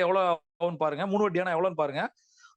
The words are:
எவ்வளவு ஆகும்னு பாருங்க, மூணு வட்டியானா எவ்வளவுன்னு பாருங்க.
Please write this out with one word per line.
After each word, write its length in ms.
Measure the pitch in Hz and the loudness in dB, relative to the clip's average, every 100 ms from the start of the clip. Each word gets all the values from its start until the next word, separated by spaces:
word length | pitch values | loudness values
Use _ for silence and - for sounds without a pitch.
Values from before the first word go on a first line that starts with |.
எவ்வளவு 220 | 180 190 180 | 2 2 2
ஆகும்னு 540 | 165 _ - 175 151 | 0 _ -6 -4 -2
பாருங்க, 220 | 156 147 196 | -2 -2 -2
மூணு 180 | 202 | 0
வட்டியானா 300 | 208 175 180 165 | 2 0 0 0
எவ்வளவுன்னு 260 | 185 160 | 0 0
பாருங்க. 200 | 147 139 226 - _ _ - | -2 -2 -6 -10 _ _ -6